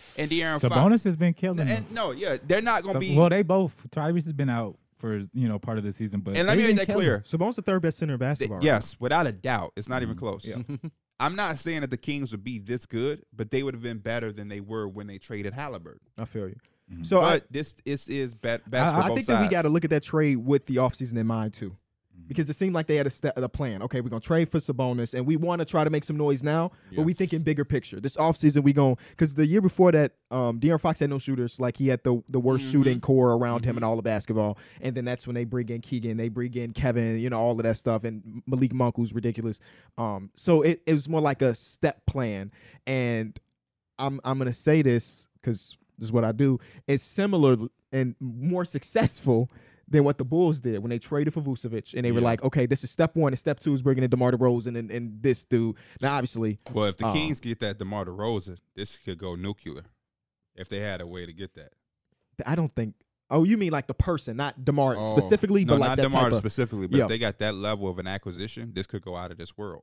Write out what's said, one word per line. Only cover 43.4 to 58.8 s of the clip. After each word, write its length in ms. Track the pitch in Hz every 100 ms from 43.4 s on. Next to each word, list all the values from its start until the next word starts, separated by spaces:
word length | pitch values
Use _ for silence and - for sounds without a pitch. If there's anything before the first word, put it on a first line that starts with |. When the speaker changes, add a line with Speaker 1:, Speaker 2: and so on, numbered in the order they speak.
| _ _ _ _ _ -
Speaker 3:
I'm, 220 | 135 139
I'm 140 | 127 135
gonna 140 | 127
say 260 | 120 - 156
this 480 | 135 120 - - - _
'cause 340 | - 107 - - _ -
this 80 | 110
is 40 |
what 120 | 117
I 60 | 113
do. 260 | 110 139 127 - - -
It's 160 | 139
similar 540 | - - 202 185 139 120 117 _ _
and 220 | 131 127 117
more 440 | 131 117 151 180
successful 840 | 175 143 - - - - 139 117 127 - _ _ -
than 140 | 147
what 120 | 143 139
the 60 |
Bulls 360 | 127 160 175 151
did 180 | 123 104
when 100 | 117
they 80 | 117
traded 340 | - 147 151
for 60 | 160
Vucevic, 540 | 139 127 120 113 -
and 100 | -
they 80 | 123
were 80 | 117
Speaker 4:
Yeah. 40 | 120
Speaker 3:
like, 180 | 113
"Okay, 220 | 131 151 123
this 180 | 131
is 60 | -
step 240 | - 160 165
one, 160 | 147
and 60 | 131
step 200 | 160 139
two 140 | 151
is 100 | 139
bringing 220 | 131 127
in 60 | 127
DeMar 200 | 127 123
DeRozan 460 | 123 127 120 117 117
and, 120 | 113
and 280 | 120 117 107
this 240 | 135 120
dude." 300 | - 120 113 107 - -
Now, 120 | 135
obviously, 460 | 143 123 117 110 104 -
Speaker 1:
Well, 120 | 113 104
if 120 | 95
the 80 | 113
Speaker 3:
um, 80 |
Speaker 1:
Kings 260 | 104 160 143
get 180 | 117 113
that 180 | 104 101
DeMar 260 | 95 104
DeRozan, 540 | 90 92 110 110 92 87 _
this 200 | -